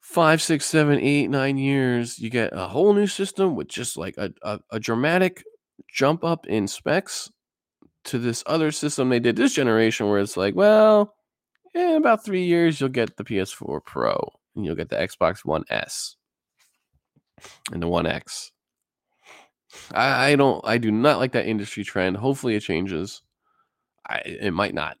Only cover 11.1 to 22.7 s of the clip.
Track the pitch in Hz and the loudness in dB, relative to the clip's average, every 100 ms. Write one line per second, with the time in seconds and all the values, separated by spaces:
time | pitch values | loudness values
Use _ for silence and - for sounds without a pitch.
11.1 | _ _ _ _ _ _ 339 359 320 302 | _ _ _ _ _ _ -2 2 2 2
12.1 | 220 - 190 180 170 170 151 135 131 110 | 0 0 -2 2 4 2 2 -2 0 -4
13.1 | _ 104 104 95 - - 73 - - 58 | _ -4 -2 -4 -6 -8 -8 -8 -2 0
14.1 | - - _ _ - 95 82 85 - 85 | 0 -4 _ _ -10 -6 -6 -4 -4 -4
15.1 | - 85 90 - 78 - 55 - - - | 0 -2 -2 -4 -4 -2 -6 -6 -10 -12
16.1 | - _ _ _ _ _ _ _ _ _ | -14 _ _ _ _ _ _ _ _ _
17.1 | _ _ _ - - - - 85 87 82 | _ _ _ -20 -16 -10 -6 -2 0 0
18.1 | 73 - - - _ _ _ _ _ _ | -4 -6 -14 -14 _ _ _ _ _ _
19.1 | _ _ - _ _ _ - - - 127 | _ _ -20 _ _ _ -20 -8 0 2
20.1 | 131 139 143 139 92 - 117 113 107 135 | 2 2 4 4 2 0 0 2 2 4
21.1 | 131 127 123 101 110 101 - 98 - 92 | 2 0 -2 -2 -4 -6 -10 -8 -2 0
22.1 | 95 123 135 127 104 - | 0 -2 -2 -2 -2 -2